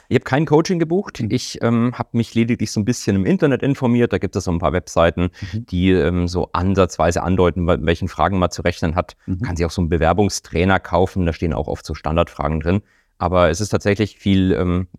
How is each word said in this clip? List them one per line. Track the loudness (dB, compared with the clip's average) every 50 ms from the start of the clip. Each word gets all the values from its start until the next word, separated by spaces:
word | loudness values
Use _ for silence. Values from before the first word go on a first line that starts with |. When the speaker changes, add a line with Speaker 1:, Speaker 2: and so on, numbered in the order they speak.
| -4 -2
Speaker 1:
Ich | -2
hab | -2 0
kein | 0 -2 -2 2
Coaching | 4 2 2 2 2 -2 -2
gebucht. | -2 -2 -2 -2 -4 -6 -8 -8
Speaker 2:
Mhm. | -4 -4
Speaker 1:
Ich, | -4 -4 -4 -8 -8 -4
ähm, | -2 0 2 2 0 -2 -2
hab | -6 -8 -4 -2
mich | -4 -4 0 0
lediglich | 0 0 0 0 -2 -2 -4
so | -2 -2
ein | -2
bisschen | -2 -2 -2 -2 0 0
im | 2 2
Internet | 2 2 2 2 0 0 0
informiert. | 0 -2 -2 0 0 0 2 2 2 2
Da | 0
gibt | -2 -2 -4 -4
es | -4 -2
so | -2
ein | -2 0
paar | 0 0
Webseiten, | 0 0 -4 0 2 4 4 4 4 2 -2 -2 -2 -8 -10 -8
Speaker 2:
Mhm. | -8 -8 -6
Speaker 1:
die, | -4 -2 2 4 4
ähm, | 4 4 4 2 0 0 -2 -2
so | -2 -4 -4 -4
ansatzweise | -4 -2 0 2 2 4 2 2 2 0 0 0 0 0
andeuten, | 0 0 2 4 4 2 2 0 0
mit | 0 0 0 0
welchen | -2 -2 -2 -4 -6
Fragen | -2 0 0 0 2 0
man | 0 0
zu | -2 -4
rechnen | -4 -4 -2 -2 -2 -2 0
hat. | -2 -4 -4 -10 _ _
Speaker 2:
Mhm. | -8 -6 -6
Speaker 1:
Kann | -4 -6 -2
sich | -2 -2
auch | -2
so | -2 -2
einen | -2 0
Bewerbungstrainer | 0 2 2 2 2 2 2 0 -2 -6 -8 -4 -2 0 2 2 2 0
kaufen. | 0 -2 0 0 0 0 0 -2 -2
Da | -2 -2
stehen | -2 -4 -4
auch | -2 -4 -4 -6
oft | -8 -8 -8
so | -10
Standardfragen | -10 -8 -4 -2 0 0 0 -2 -4 -6 -4 -4 -4 -2
drin. | 0 0 0 0 -2 _ _ _ _ _ _ -4
Aber | -2 0 2 4 4 4
es | 2 0
ist | -2 -2
tatsächlich | -2 0 0 0 0 2 0 -2 -4
viel, | _ 0 2 2 4 4 2
ähm, | 2 0 0 0 0 -2 -2 -6 -12